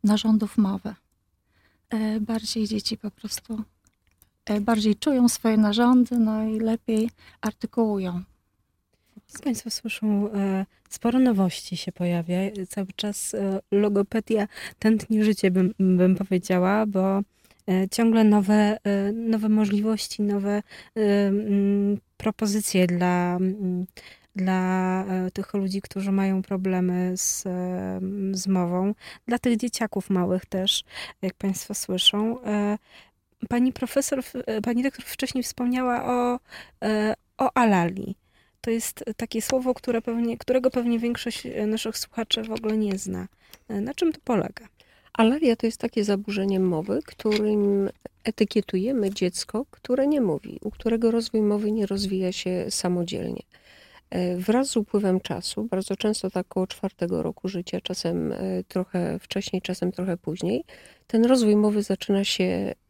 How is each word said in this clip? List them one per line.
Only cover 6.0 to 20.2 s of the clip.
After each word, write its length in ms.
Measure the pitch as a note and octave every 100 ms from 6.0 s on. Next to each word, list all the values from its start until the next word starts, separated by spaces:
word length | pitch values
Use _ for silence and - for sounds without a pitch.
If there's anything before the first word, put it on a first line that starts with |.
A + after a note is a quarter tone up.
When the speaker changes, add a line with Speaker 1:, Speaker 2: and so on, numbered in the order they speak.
| A#3+ A#3+
Speaker 1:
no 240 | A3 A3
i 160 | A3 A3
lepiej 500 | A3 A3+ - A3 A#3 - - _
artykułują. 800 | G#3+ - A3+ - A3 G#3 F#3 F3 F#3 _ _ _ _ _ _ _ _ - _
Speaker 2:
Jak 80 | -
państwo 260 | D4 A3+ A#3
słyszą, 640 | - A3+ - G#3+ G#3 G#3
e, 340 | G3+ G3 F#3+ F#3+ _ _
sporo 300 | - A#3 B3+
nowości 580 | B3+ G#3 F#3+ - - F3
się 140 | -
pojawia. 460 | - F3 F3 E3+ F3+ G3 G#3 F#3
Cały 180 | - F#3+ -
czas, 380 | G#3+ G#3 -
e, 260 | A3 G3 F#3+ -
logopedia 760 | G3+ G#3 G3+ G3+ A3+ - A3 G#3 - - -
tętni 440 | A3 A3 - A3
życie, 280 | G#3+ G#3 F#3+
bym, 220 | F#3 F#3 -
bym 360 | F#3+ F#3 F#3 F#3
powiedziała, 680 | G3 F#3 - F#3 F3+ G#3 A3
bo, 340 | F#3+ F#3+ G3 G3+ _ _ _ -
e, 200 | F#3 F#3+
ciągle 320 | - A3+ A3+
nowe, 540 | A3 G#3 G3 G#3 G#3 G#3+
e, 280 | G3+ G3+ G3+
nowe 380 | A3+ A3+ A3+ G#3+
możliwości, 720 | G#3+ G#3 G3+ G#3 A3 - -